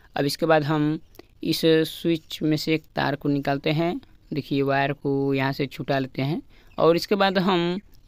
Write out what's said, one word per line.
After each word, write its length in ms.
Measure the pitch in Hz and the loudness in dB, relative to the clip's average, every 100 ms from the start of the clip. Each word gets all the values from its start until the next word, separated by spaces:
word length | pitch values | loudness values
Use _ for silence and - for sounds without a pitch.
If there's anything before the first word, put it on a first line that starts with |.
| - - | -10 -4
अब 100 | 143 | -2
इसके 200 | - 160 | 0 2
बाद 180 | 160 | 2
हम 360 | 147 156 151 156 - - - - | 2 0 0 -2 -8 -20 -20 -10
इस 180 | 175 160 165 160 160 | -4 0 4 4 2
स्विच 520 | - 170 165 - - | -2 -2 -2 -4 -4
में 160 | 151 151 | -2 0
से 160 | 160 | 0
एक 100 | 156 - - | -2 -4 -4
तार 200 | 135 143 | -2 -2
को 140 | 147 | -2
निकालते 420 | 143 139 139 160 | -2 -2 -2 0
हैं। 280 | 151 165 262 - - - | 0 0 -4 -10 -20 -10
देखिए, 280 | 139 - 139 | -8 -4 -2
वायर 320 | 139 139 139 | 0 0 0
को 400 | 143 143 139 139 | -2 -2 -2 0
यहाँ 180 | 135 135 | 0 0
से 140 | 139 139 | -2 -6
छुटा 320 | - 139 139 | -6 -2 -2
लेते 220 | 131 - | -2 -4
हैं 200 | 135 202 - - - - | -2 -4 -8 -20 -12 0
और 180 | 160 170 | 4 4
इसके 200 | - 202 | 2 2
बाद 220 | 196 190 | 2 2
हम 400 | 185 175 170 180 - - | 2 2 2 -2 -8 -14